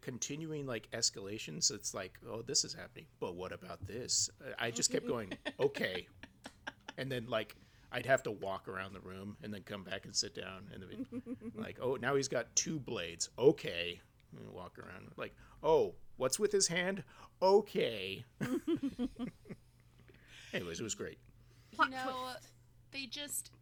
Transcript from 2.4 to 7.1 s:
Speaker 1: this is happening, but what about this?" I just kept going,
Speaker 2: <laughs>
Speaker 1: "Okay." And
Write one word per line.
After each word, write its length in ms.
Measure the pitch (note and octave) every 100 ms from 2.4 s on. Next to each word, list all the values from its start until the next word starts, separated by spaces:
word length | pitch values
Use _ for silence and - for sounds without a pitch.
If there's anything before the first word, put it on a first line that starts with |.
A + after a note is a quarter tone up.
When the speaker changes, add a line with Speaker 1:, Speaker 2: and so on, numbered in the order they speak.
Speaker 1:
this 220 | A#2 -
is 100 | C#3
happening, 320 | - F2+ - - -
but 160 | G#2+ F2
what 160 | F2+
about 340 | F2 F2+ - F#2+
this?" 420 | G#2+ B2 - - - C3+ -
I 120 | A#2
just 200 | A#2+ -
kept 160 | - A#3+
going, 260 | A#2+ G2+ - D4
Speaker 2:
<laughs> 140 | -
Speaker 1:
"Okay." 480 | - - G#2 F#2 - - - - - - - - - -
And 140 | C3+